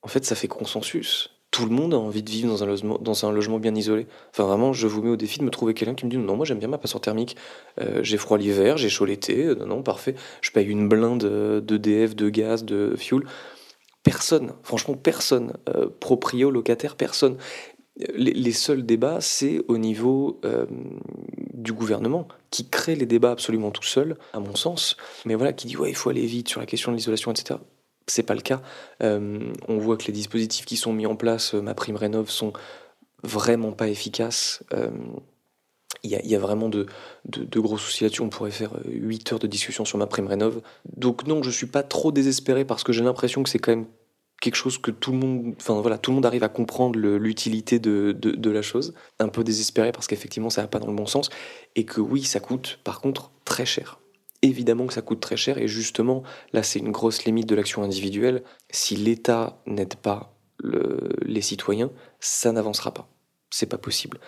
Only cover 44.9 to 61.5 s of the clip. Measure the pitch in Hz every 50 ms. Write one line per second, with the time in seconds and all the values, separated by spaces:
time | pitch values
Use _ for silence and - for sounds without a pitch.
44.9 | 110 - - - 131 131 131 131 131 127 117 117 110 - - - 110 104 107 117
45.9 | 110 107 - - 127 135 135 120 117 123 113 107 - - 117 113 - - 127 127
46.9 | 117 113 107 104 101 104 107 110 110 - - 113 110 110 110 - 123 120 110 110
47.9 | 104 101 101 104 98 - - 110 - - 113 110 107 107 104 - - 120 147 165
48.9 | 165 - - - _ _ 110 107 - - 117 113 110 104 110 - - - 110 117
49.9 | 120 - - - 104 104 - - - - 110 113 113 - 104 104 - 110 110 110
50.9 | 104 104 104 107 - 139 143 - - - - - - - - _ _ - 110 107
51.9 | - 113 107 95 131 139 135 - - 101 - - 123 131 131 - - - _ -
52.9 | - - - 135 135 - - - _ _ _ - - - 127 123 - - - -
53.9 | - - _ _ _ _ _ _ - _ - 135 131 127 120 117 117 117 127 127
54.9 | 123 - 110 - 113 110 - - 110 107 - - 139 135 117 110 107 113 113 -
55.9 | - - 113 123 131 135 135 - - - - _ - 113 107 - - 104 - 110
56.9 | 104 - - 113 110 - - 117 110 113 110 110 107 104 101 - - - 101 98
57.9 | 95 95 98 98 98 101 113 127 127 127 - - - _ - _ - - - -
58.9 | 208 202 104 110 117 113 113 - 120 113 113 - - - _ - 120 104 95 92
59.9 | - - _ 107 101 101 - - _ _ _ _ _ _ - - - - - -
60.9 | - - - - - - - - 110 107 101 -